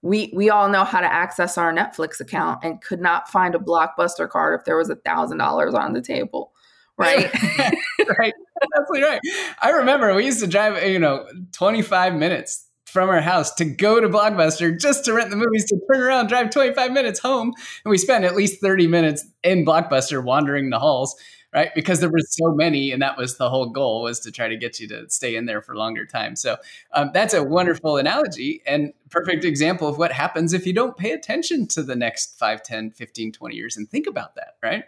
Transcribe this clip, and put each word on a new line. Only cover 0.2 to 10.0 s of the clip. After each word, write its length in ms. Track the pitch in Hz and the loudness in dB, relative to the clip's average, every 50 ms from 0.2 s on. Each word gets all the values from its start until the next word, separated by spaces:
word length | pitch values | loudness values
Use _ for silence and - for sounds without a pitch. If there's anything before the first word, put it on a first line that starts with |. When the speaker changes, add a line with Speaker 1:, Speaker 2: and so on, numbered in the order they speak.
| 208 - - | 0 -2 -2
Speaker 1:
we 140 | 180 202 214 | 2 2 4
all 180 | 214 208 202 196 | 4 4 4 4
know 160 | 202 190 196 | 4 2 2
how 160 | 196 - 185 | 2 2 2
to 120 | 180 160 - | 2 2 2
access 460 | 165 175 185 - - 175 175 - 180 | 0 -2 -2 -2 -2 -2 -2 0 0
our 140 | 170 165 165 | 0 0 0
Netflix 480 | 170 175 - - - 160 156 - - | 0 -2 -4 -4 -6 -6 -6 -6 -12
account 420 | - - - 208 160 165 160 - - | -12 -6 -4 -4 -2 -2 -4 -4 -6
and 180 | 165 160 - | -8 -8 -8
could 200 | - - 190 175 | -8 -8 -8 -2
not 280 | 175 180 175 175 - - | 0 0 0 0 -2 -2
find 280 | - 196 185 180 170 | 0 0 2 2 0
a 20 | - | -2
Blockbuster 720 | 202 165 170 165 160 160 - - 175 175 175 - 160 - | 0 2 2 2 2 0 0 0 -2 -2 0 -4 -6 -2
card 300 | - 165 160 160 160 165 | 0 0 0 0 0 -2
if 60 | - | -2
there 100 | - 165 | 0 0
was 120 | 160 165 - | 0 0 -2
a 60 | - | -4
thousand 440 | - _ - - - 160 151 156 160 | -6 _ -2 -2 0 -2 -2 -2 -2
dollars 360 | - 147 - 160 - 175 233 | 0 0 2 0 0 0 0
on 200 | 233 - - - | 0 -2 -2 -4
the 60 | 247 | -6
table, 520 | 240 - - - - - - - - _ _ _ _ _ _ _ _ _ _ | -6 -4 -4 -4 -4 -4 -6 -8 -8 _ _ _ _ _ _ _ _ _ _
right? 320 | - - 262 269 269 196 - - | -2 0 2 4 2 2 0 -2
Speaker 2:
<laughs> 400 | 233 - - - - 277 233 - - - - - - 427 427 - - | -2 -2 -2 0 0 0 0 0 -2 -4 -8 0 0 0 0 2 2
Right. 140 | - - - - - _ _ 339 277 277 302 | 2 0 0 -6 -18 _ _ -2 -2 0 2
Absolutely 320 | 294 285 - 349 277 277 302 | 0 0 0 0 2 2 2
right. 120 | 302 214 - 311 381 - 381 - - - | 2 0 -4 -6 -6 -6 -8 -8 -6 0
I 100 | - 233 | 2 4
remember 440 | - 254 254 254 277 285 | 4 4 4 4 4 4